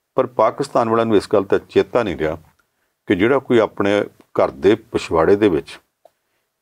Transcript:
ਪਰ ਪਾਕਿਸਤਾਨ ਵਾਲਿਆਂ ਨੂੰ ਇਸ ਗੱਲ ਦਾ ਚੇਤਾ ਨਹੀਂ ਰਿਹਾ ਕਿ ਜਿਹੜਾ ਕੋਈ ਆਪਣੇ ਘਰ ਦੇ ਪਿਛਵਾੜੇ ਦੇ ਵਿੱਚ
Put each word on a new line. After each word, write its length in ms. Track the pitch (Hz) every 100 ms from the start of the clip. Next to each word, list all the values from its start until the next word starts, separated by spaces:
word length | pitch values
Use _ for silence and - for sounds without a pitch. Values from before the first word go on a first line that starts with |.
| _
ਪਰ 120 | - 123
ਪਾਕਿਸਤਾਨ 600 | - 110 - 143 131 113
ਵਾਲਿਆਂ 180 | 113 113
ਨੂੰ 100 | 101
ਇਸ 120 | -
ਗੱਲ 120 | 104
ਦਾ 140 | 98 95
ਚੇਤਾ 440 | - 196 190 127
ਨਹੀਂ 140 | 107 73
ਰਿਹਾ 220 | 78 82 - _ _ _ _ _ -
ਕਿ 80 |
ਜਿਹੜਾ 240 | 95 113 131
ਕੋਈ 200 | 131 120
ਆਪਣੇ 440 | 104 - 101 104 -
ਘਰ 400 | - _ - 92
ਦੇ 240 | - 95
ਪਿਛਵਾੜੇ 640 | 113 - 85 - 85 82 101
ਦੇ 120 | 107
ਵਿੱਚ 320 | 73 - - _ _ _ _ _ _ _ _